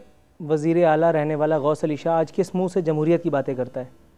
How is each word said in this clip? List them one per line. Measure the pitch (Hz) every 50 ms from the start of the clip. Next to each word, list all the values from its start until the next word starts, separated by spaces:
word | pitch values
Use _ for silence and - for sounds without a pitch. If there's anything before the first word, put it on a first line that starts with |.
| - - _ _ _ _ _ -
وزیر | 165 147 156 156 147 165 165 170 175
اعلیٰ | 160 156 156 165 170
رہنے | 165 156 147 151 156
والا | 147 151 151 160 151
غوث | 131 147 156 - -
علی | 160 151
شاہ | 139 - 165
آج | 165 165 165 147
کس | - - 180 180 -
منہ | 185 185 180
سے | 180 196
جمہوریت | 170 156 156 151 156 165 170 165
کی | 170 170
باتیں | 143 139 135 - 135
کرتا | 123 127 123 - 135
ہے؟ | 127 127 - _ _ _ _